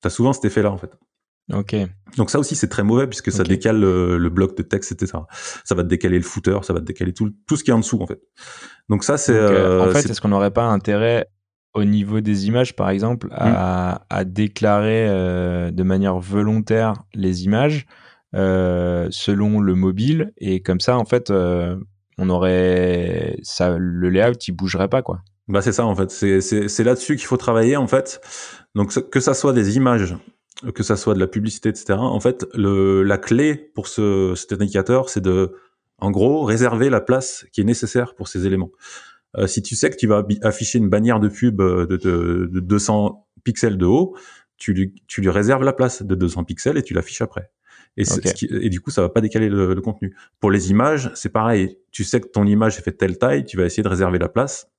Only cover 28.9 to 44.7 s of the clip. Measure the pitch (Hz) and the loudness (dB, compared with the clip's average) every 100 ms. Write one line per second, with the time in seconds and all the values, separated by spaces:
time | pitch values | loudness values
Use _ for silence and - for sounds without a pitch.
28.9 | - - 135 131 135 143 127 101 117 131 | -2 -2 0 0 2 2 2 2 2 2
29.9 | 117 95 87 - _ _ - 120 - 104 | 2 0 -4 -14 _ _ -16 -12 -6 -2
30.9 | 104 - 101 92 110 107 - 113 107 - | -2 0 0 0 -2 -4 -4 -4 -4 -2
31.9 | 98 123 - 120 127 - - 98 98 98 | -2 0 0 0 -2 -6 -2 0 2 4
32.9 | 95 98 101 - 117 151 147 - - 101 | 4 2 0 0 2 2 0 -6 -12 -8
33.9 | - 104 98 95 90 - 95 98 101 95 | -2 0 2 0 -2 -6 -2 0 0 2
34.9 | 127 131 - 92 92 95 - _ _ _ | 2 0 -2 0 2 0 -4 _ _ _
35.9 | _ 98 98 110 151 131 113 123 113 135 | _ -4 2 2 2 0 2 2 2 2
36.9 | 120 - 127 131 - - - 104 117 113 | 2 2 -2 -2 -12 -12 -2 0 0 0
37.9 | 123 120 - 107 95 92 95 90 _ - | -2 -2 -8 -10 -4 0 0 -2 _ -20
38.9 | - - - _ - 101 - 104 110 147 | -20 -20 -20 _ -4 -2 -2 -6 -2 -2
39.9 | - 113 104 101 104 110 - 110 123 104 | 0 2 2 2 0 0 -2 -2 0 2
40.9 | 104 113 113 104 101 123 104 95 90 87 | 2 2 2 2 2 0 2 2 2 0
41.9 | 92 95 87 87 87 90 90 90 104 101 | 0 0 0 0 -2 -2 -4 0 0 2
42.9 | 107 104 - _ _ - 113 117 98 90 | 0 0 -4 _ _ -6 -2 0 2 2
43.9 | 120 185 - - - _ _ - | 4 2 -4 -20 -20 _ _ -4